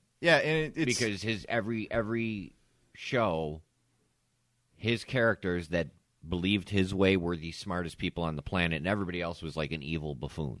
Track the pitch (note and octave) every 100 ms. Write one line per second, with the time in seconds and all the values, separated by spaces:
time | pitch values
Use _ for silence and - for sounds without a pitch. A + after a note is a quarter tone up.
0 | _ - E3 D3+ D3+ D#3 D#3 D#3+ C#3 A2
1 | A2+ G2 G#2 G#2+ - A#2 G#2+ A2+ G#2 A#2
2 | G#2+ A#2 A2+ G#2+ F2+ - _ _ _ -
3 | - B2+ G#2+ D#2+ D#2 D#2 - _ _ _
4 | _ _ _ _ _ _ _ - G#2+ A#2
5 | - B2+ A2+ G2 F2+ F2 D#2 E2+ D2 -
6 | _ _ D#2+ F2 F#2+ G#2 E2+ G2+ F#2+ F#2+
7 | F#2+ F#2+ E2+ E2+ E2 D#2+ G2 F2+ E2 -
8 | F2+ E2+ E2 D2+ - F#2 E2+ D#2+ E2 G#2
9 | F2+ F2 E2+ E2+ E2 D#2 C#2+ D#2 C#2 D#2+
10 | D2+ C#2 C#2+ - D2 G#1+